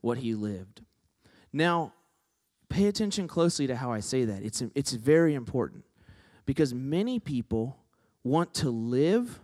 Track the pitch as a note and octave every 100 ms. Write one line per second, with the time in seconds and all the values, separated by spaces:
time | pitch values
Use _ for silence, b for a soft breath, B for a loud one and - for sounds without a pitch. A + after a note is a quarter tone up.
0 | A#2 A#2+ A#2+ A2 G#2 F#2+ F#2 - - _
1 | _ _ b b b C#3 E3+ E3+ D#3 _
2 | _ _ _ _ _ _ _ - G3+ G3+
3 | G#3+ G3+ F3 - E3+ - C#3 A#2+ B2+ A2
4 | A2 C3 A#2 G2 G#2 - A#2+ - C3+ A#2+
5 | A#2 D#3 E3 C#3+ A#2 C3 F2 - - b
6 | b b b b - C3+ D3 B2 C3 E3
7 | A3+ B3 - C3 A#2 A2 A#2 - _ _
8 | _ _ B2+ D3+ F3 - C#3+ A#2 A2+ B2
9 | D#3 A3 A#3+ -